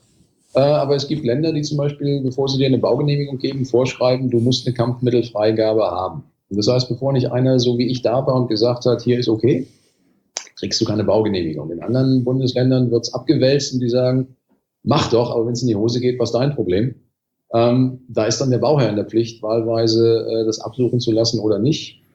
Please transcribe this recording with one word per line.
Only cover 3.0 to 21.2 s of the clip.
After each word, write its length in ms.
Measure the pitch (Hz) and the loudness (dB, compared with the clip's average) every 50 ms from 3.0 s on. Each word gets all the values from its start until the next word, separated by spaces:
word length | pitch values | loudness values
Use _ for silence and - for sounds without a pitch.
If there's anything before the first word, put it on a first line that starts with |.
| 147 147 143 143 143 139 135 127 | 0 0 0 -2 -2 -4 -6 -6
geben, 260 | - 135 135 139 127 | -6 -6 -4 -4 -4
vorschreiben, 640 | 131 - 120 131 127 - - 123 127 127 131 131 123 | 0 2 2 2 0 -2 -2 0 0 0 0 0 0
du 100 | 117 117 | 0 2
musst 280 | 113 123 127 123 - | 2 2 0 0 -2
eine 80 | 123 120 | -4 -2
Kampfmittelfreigabe 1080 | - 120 123 123 - 127 123 120 120 113 - - 104 107 110 110 110 110 110 110 110 | -2 -2 -2 -2 -2 0 0 2 0 0 -2 -2 0 0 0 2 2 0 2 2 2
haben. 420 | 104 90 87 92 92 90 87 76 - - _ _ _ _ | 0 0 -2 -2 -4 -4 -6 -10 -14 -18 _ _ _ _
Und 80 | 98 104 | -4 -2
das 100 | 101 127 | 0 2
heißt, 200 | 123 123 123 - | 2 0 0 -2
bevor 240 | 120 - 131 135 | -4 -4 -2 0
nicht 180 | 139 127 117 120 | 0 0 0 0
einer, 280 | 123 123 127 131 131 127 | 0 0 2 2 2 4
so 200 | 120 123 120 120 | 2 2 2 2
wie 80 | 127 | 0
ich, 160 | - 123 123 | -2 -2 -2
da 240 | - - 117 131 139 | 0 0 0 0 0
war 80 | 139 127 | 0 0
und 140 | 127 123 117 | 0 0 0
gesagt 360 | 110 104 113 123 123 127 - | 0 0 2 0 0 0 0
hat, 160 | 127 120 113 | 0 0 0
"Hier 160 | - 123 123 123 | 0 0 0 2
ist 100 | 123 110 | 2 0
okay", 380 | 110 107 - 131 160 - - - _ _ _ _ _ _ _ _ _ _ _ _ _ - - - _ | 0 2 2 2 2 0 -2 -8 _ _ _ _ _ _ _ _ _ _ _ _ _ -14 -14 -14 _
kriegst 240 | - - 98 - - | -10 -8 -6 -2 -2
du 40 | 113 | -2
keine 200 | 107 104 107 104 | 0 0 0 0
Baugenehmigung. 680 | 98 95 110 110 107 101 92 85 78 76 73 73 80 | 2 2 2 2 2 0 -2 -4 -4 -6 -6 -8 -8
In 100 | 85 82 | -10 -8
anderen 440 | 82 101 120 131 131 131 131 131 120 | -4 -2 0 2 2 4 2 2 2
Bundesländern 680 | 123 127 131 131 120 - 127 127 131 131 127 127 117 | 0 0 0 0 0 0 0 2 2 2 2 2 2
wird's 240 | 117 117 117 - - | 2 0 0 -2 -6
abgewälzt 580 | 123 - - 151 131 127 131 139 147 143 - | -2 0 0 2 2 4 2 2 2 0 -2
und 80 | 131 127 | -2 -2
die 80 | 127 120 | -2 0
sagen, 480 | 120 127 127 127 127 131 131 - - _ _ _ _ _ _ _ _ _ | 0 2 2 2 2 0 -2 -4 -8 _ _ _ _ _ _ _ _ _
"Mach 280 | - 101 135 151 - - | -2 0 0 0 2 2
doch, 200 | 117 113 120 - | 2 2 2 0
aber 160 | 120 120 110 | 0 -2 -2
wenn's 160 | 120 120 120 | -2 -2 -2
in 60 | 127 123 | 0 0
die 80 | 107 | 0
Hose 240 | 98 107 117 123 123 | 2 0 0 0 0
geht, 180 | 123 123 123 123 | 0 -2 0 0
was 140 | 117 107 | -2 -2
dein 220 | - 120 131 147 147 | 0 0 0 0 0
Problem?" 420 | 127 104 90 90 98 113 131 123 - _ _ _ _ _ _ _ _ _ _ | -2 -2 0 0 0 0 -2 -4 -8 _ _ _ _ _ _ _ _ _ _
Ähm, 480 | - 117 117 120 123 131 131 127 127 - - - | 0 2 2 4 4 2 2 0 -2 -6 -14 -6
da 160 | 110 117 107 | -4 -2 0
ist 160 | 117 120 - | 0 -2 -2
dann 100 | 143 131 | 0 0
der 80 | 127 113 | 0 0
Bauherr 320 | 110 127 151 143 117 107 | 2 2 2 2 2 0
in 60 | 104 | 0
der 100 | 104 95 | -2 -4
Pflicht, 360 | - - 113 117 113 - - | -2 -2 -2 -2 -2 -6 -8
wahlweise, 840 | - 107 113 117 113 117 113 113 113 113 113 117 117 113 113 113 113 113 | -4 -2 -2 0 0 0 0 0 0 2 2 4 4 4 4 2 0 -2
äh, 160 | 110 113 113 | -2 -2 -2
das 160 | 110 107 - | -2 -2 -4
absuchen 380 | - 110 - - 123 117 123 123 | -8 -10 -4 -2 0 0 0 0
zu 140 | 123 117 | 0 0
lassen 260 | 110 110 | 0 2